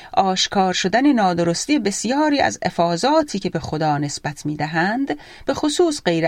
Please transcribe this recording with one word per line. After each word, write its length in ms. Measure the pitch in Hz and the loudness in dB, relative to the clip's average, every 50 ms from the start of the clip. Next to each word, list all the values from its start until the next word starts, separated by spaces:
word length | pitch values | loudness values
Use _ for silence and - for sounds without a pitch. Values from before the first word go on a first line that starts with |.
| - - - | -16 -2 0
آشکار 600 | - 196 190 185 185 - - - 202 190 185 180 | 0 2 2 0 0 -2 0 0 2 2 2 0
شدن 380 | - - 190 175 226 269 294 | 0 0 0 2 2 4 4
نادرستی 680 | 285 233 202 185 175 170 170 170 170 - - - 294 294 | 4 4 2 2 2 2 0 0 0 -2 0 0 0 0
بسیاری 600 | 214 202 196 - - 208 254 285 311 302 285 277 | 0 -2 -4 -2 -2 -2 0 2 2 2 2 2
از 200 | - - - - | 2 0 0 -2
افاضاتی 800 | - 180 - - 170 170 175 170 196 262 302 320 311 302 - 196 | -4 -4 0 0 0 0 0 0 2 2 2 2 2 0 -4 -6
که 100 | - 180 | -4 -4
به 100 | - 165 | -4 -4
خدا 380 | - - - 156 160 156 147 143 | -6 -6 -4 -2 0 0 0 0
نسبت 480 | 147 143 - - - 151 143 - - | -2 -4 -6 -6 -8 -8 -8 -6 -6
می‌دهند، 720 | 151 151 151 147 151 165 165 170 190 220 254 277 277 294 294 - - - - - | -6 -4 -4 -4 -2 0 0 0 0 0 -2 -2 -4 -4 -6 -8 -14 -20 -8 -4
به 80 | - 269 | -4 -2
خصوص 480 | - - 302 294 - 359 339 294 - - | -2 -2 0 2 2 2 2 2 0 -2
غیر 220 | 185 170 165 160 | 0 0 2 2